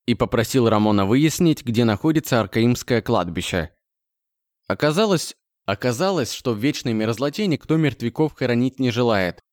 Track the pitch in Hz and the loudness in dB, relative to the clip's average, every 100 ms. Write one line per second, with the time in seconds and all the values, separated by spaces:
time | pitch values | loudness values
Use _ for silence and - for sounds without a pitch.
0 | - 117 110 113 113 131 113 107 107 101 | -4 -2 0 0 0 2 2 4 4 2
1 | 95 127 156 - 170 147 120 113 117 101 | 2 2 2 2 0 0 -2 0 2 2
2 | 156 156 - 120 101 117 120 120 - 117 | 0 0 0 0 0 2 2 0 -2 -2
3 | - 113 87 85 - 92 80 _ _ _ | 0 -2 -2 -4 -4 -4 -6 _ _ _
4 | _ _ _ _ _ _ - 98 147 156 | _ _ _ _ _ _ -8 -2 0 2
5 | 220 175 - - _ _ - 104 127 120 | 2 0 -2 -14 _ _ -8 -4 -2 0
6 | 190 180 117 - 131 107 135 147 131 110 | 0 0 -2 -4 -4 -2 -2 -2 -4 -2
7 | 110 113 143 143 208 143 - 160 151 117 | -2 -2 -4 -2 -2 -2 0 0 0 -2
8 | 117 - 156 - 123 117 127 - 127 110 | -4 -2 -2 -2 0 2 0 0 -2 0
9 | 120 104 90 - _ | 2 2 0 -4 _